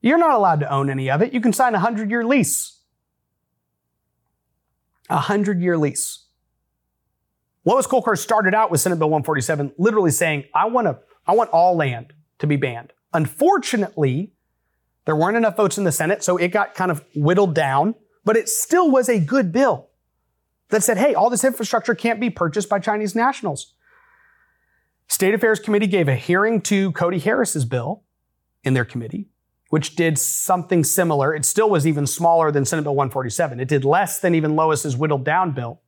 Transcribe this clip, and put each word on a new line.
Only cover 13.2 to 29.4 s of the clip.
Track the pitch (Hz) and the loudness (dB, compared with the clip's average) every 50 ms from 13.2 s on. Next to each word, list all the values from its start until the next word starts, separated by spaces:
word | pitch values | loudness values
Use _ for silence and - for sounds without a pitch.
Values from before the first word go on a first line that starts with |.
| 156 - - - 269 349 403 339 - - - 226 202 - _ 165 151 135 123 143 196 - _ _ _ _ _ _ _ _ _ _ _ _ _ _ _ | -2 -2 -2 0 2 2 2 2 0 -2 -2 -2 -2 -4 _ -2 -2 0 0 -2 -6 -8 _ _ _ _ _ _ _ _ _ _ _ _ _ _ _
there | - 156 | -2 0
weren't | 151 160 185 214 233 | 0 2 2 2 2
enough | 226 220 180 | 0 0 2
votes | - 208 190 - 202 | 2 0 0 0 0
in | 202 | -2
the | 175 | -2
Senate, | 143 - 160 160 202 196 - | 0 0 0 -2 -2 -2 0
so | - 180 180 | -2 0 0
it | 175 180 | 0 0
got | 180 208 202 - - | 0 -2 -2 -2 -4
kind | - 185 180 | -4 -2 -2
of | 165 147 - _ _ | -2 -4 -6 _ _
whittled | 151 147 151 180 185 202 185 151 | -2 0 2 4 4 2 2 2
down, | 160 156 135 135 139 156 208 226 _ _ _ _ _ _ | 0 0 2 2 2 0 0 -2 _ _ _ _ _ _
but | 196 220 | 0 0
it | 226 214 - | 0 0 -2
still | - - - - 311 359 370 311 | -6 -6 -2 0 2 4 4 4
was | 262 262 247 240 | 4 2 2 2
a | 240 214 | 2 0
good | 160 143 247 269 240 175 | 0 2 2 0 0 2
bill | 160 233 277 254 175 127 - _ _ _ _ _ _ _ _ _ _ _ _ _ _ _ _ _ | 2 2 2 2 2 -2 -6 _ _ _ _ _ _ _ _ _ _ _ _ _ _ _ _ _
that | - 220 - | -2 0 2
said, | - 226 185 | 2 2 2
"Hey, | 226 294 240 | 2 2 2
all | - 196 240 | 2 2 2
this | 247 220 - | 0 2 0
infrastructure | 262 247 - 226 - - 226 220 - 226 | 0 0 -2 -6 -2 -2 -2 0 0 -4
can't | - - 233 226 208 | -2 0 -2 -2 0
be | 240 240 | -2 -4
purchased | 170 - 180 165 147 208 196 - | -2 -2 -4 -2 -2 -4 -4 -2
by | 208 202 | -4 -2
Chinese | 175 220 208 214 214 202 180 | -2 -2 -2 -2 -4 -4 -2
nationals." | 226 226 262 269 - - 196 147 - - _ _ _ _ _ _ _ _ _ _ _ _ _ _ _ _ _ _ _ _ _ _ _ _ _ _ _ _ _ | 0 0 0 -2 -2 -6 -8 -8 -8 -12 _ _ _ _ _ _ _ _ _ _ _ _ _ _ _ _ _ _ _ _ _ _ _ _ _ _ _ _ _
State | - - 196 190 208 | -4 0 2 2 2
Affairs | 220 - 226 220 - | 2 2 2 2 0
Committee | - - 208 208 220 196 | 0 -2 0 0 0 2
gave | 185 190 165 139 | 2 2 2 2
a | 131 | 0
hearing | 123 - - 175 185 202 220 233 208 | -2 0 0 2 2 2 2 2 0
to | - - 208 196 196 190 | 0 0 0 0 0 0
Cody | 160 - 175 170 180 175 | -2 -2 -2 -2 -2 -2
Harris's | 139 190 226 285 240 - - 156 127 | -2 0 0 0 -2 -2 -2 -4 -4
bill | 117 131 123 117 135 196 - _ _ _ _ _ _ _ _ _ _ _ _ _ | -2 -4 -4 -6 -6 -10 -12 _ _ _ _ _ _ _ _ _ _ _ _ _
in | 135 131 | -2 0
their | 127 120 | 0 -2
committee, | - - 123 113 110 143 208 196 _ _ _ | -4 -6 -10 -10 -8 -10 -12 -12 _ _ _